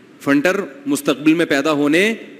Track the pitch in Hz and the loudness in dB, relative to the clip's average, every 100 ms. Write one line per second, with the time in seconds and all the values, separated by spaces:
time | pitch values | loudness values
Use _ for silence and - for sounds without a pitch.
0 | - - - 143 160 202 190 - 139 143 | -20 -8 0 2 2 -2 -4 -10 -6 -4
1 | 160 131 151 165 160 143 143 147 147 156 | -2 0 2 2 2 0 0 0 2 2
2 | 208 226 - - | 0 -2 -10 -20